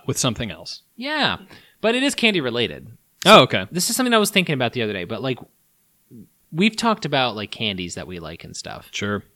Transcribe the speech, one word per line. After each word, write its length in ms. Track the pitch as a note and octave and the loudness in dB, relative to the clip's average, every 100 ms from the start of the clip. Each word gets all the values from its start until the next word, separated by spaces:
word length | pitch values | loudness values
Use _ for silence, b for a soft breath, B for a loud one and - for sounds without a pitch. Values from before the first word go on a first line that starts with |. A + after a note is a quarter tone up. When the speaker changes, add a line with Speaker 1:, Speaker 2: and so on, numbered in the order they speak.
Speaker 1:
with 140 | - C3 | -4 -2
something 320 | C3+ G#2+ A2+ | -2 -2 -8
else. 320 | D#2+ E2+ - _ - | -10 -14 -18 _ -12
Speaker 2:
Yeah, 400 | C4+ D4+ G3 E2+ - b b b | -6 0 0 -2 -10 b b b
but 140 | G#3+ | 0
it 80 | B3 | 2
is 140 | C#4 - | 0 2
candy 240 | A#3 F#3 | 2 2
related. 480 | B2+ A#2 G2+ C#2 - - _ - F3 | 0 0 -2 -4 -14 -20 _ 0 8
Speaker 1:
Oh, 140 | G#3 | 10
okay. 220 | B2+ G#2+ F#2 | 8 2 -2
Speaker 2:
This 160 | E3+ F3+ | -4 -2
is 80 | A#3 | 0
something 160 | B3+ | 2
I 60 | A3+ | 4
was 100 | G3+ | 4
thinking 220 | G3 E3+ | 2 2
about 220 | C3+ A#2+ | 0 0
the 80 | B2+ | 0
other 100 | G#2+ | -2
day, 120 | G2 | -2
but, 180 | F2 G2+ | -6 -6
like, 160 | C3 B2+ - _ _ _ _ _ _ A#2 - _ - | -4 -6 -8 _ _ _ _ _ _ -20 -20 _ -8
we've 240 | D#3+ A3 A3 | 2 2 2
talked 300 | A#3 G#3 D3 | 0 0 0
about, 280 | C#3 B2 | 0 0
like, 160 | G#2+ G#2 | -2 -8
candies 440 | - A2 F#2 F2 | -6 -4 -4 -6
that 120 | - F2+ | -8 -10
we 120 | F2+ | -10
like 260 | D#2 E2+ | -12 -14
and 100 | - | -16
stuff. 340 | - - - - | -14 -12 -14 -12
Speaker 1:
Sure. 320 | - G2+ G2+ - | -6 -4 -4 -6